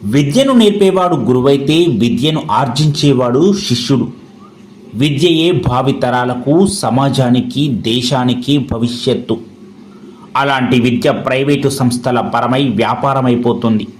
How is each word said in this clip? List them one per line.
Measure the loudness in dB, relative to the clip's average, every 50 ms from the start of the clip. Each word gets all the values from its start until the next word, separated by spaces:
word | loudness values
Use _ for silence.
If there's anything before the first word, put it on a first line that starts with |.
| -6 0 0
విద్యను | 2 2 2 2 2 2 4
నేర్పేవాడు | 4 6 4 4 4 4 2 2 2 2 2 0 0
గురువైతే | 0 0 2 2 2 4 4 2 2 2 0 2 2 2 2 2 0
విద్యను | 0 0 0 0 -2 -2 -2 -2 -4 -2
ఆర్జించేవాడు | -2 0 0 -2 -2 0 0 0 0 2 2 2 2 2 2 0 2 2 4 2 2 0 -2 -4
శిష్యుడు. | -4 -4 0 -2 0 0 0 -4 -8 -16 -20 -20 -20 -20 -20 -20 -20 -20 -20 -20 -20 -20 -20 -14 -4
విద్యయే | -2 -2 -2 0 2 2 2 2 2 2 2
భావితరాలకు, | 0 0 0 0 -2 0 0 0 0 0 -2 -2 0 0 -2 -2 -4 -4 -2 0 2 2 2
సమాజానికి, | 2 0 -2 -4 -2 0 0 0 0 0 0 2 2 2 0 0 -2 -4 -4 -2 -2
దేశానికి | -2 -4 -2 -2 -2 -2 -2 -2 -2 0 0 0 -2 -2 -2 -2 -2 -2
భవిష్యత్తు. | -2 -4 -4 -4 -4 -4 -4 -4 -2 -2 -2 -2 -2 -6 -6 -6 -6 -18 -20 -20 -20 -20 -20 -20 -20 -20 -20 -20 -20 -20 -20 -20 -20 -8 -4
అలాంటి | -2 0 0 0 0 0 0 0 2
విద్య | 2 0 -2 0 0 0
ప్రైవేటు | 0 0 -2 -2 -2 0 0 0 0 0 0 -2
సంస్థల | -2 0 0 0 0 -2 -2 -2 -2 -2
పరమై | -2 -2 -4 -4 -2 0 0 0 0 0
వ్యాపారమైపోతుంది. | 0 -2 -2 -2 -2 -2 -2 -2 0 0 0 0 0 0 0 -2 -2 0 0 0 0 0 -2 -6 -14 -20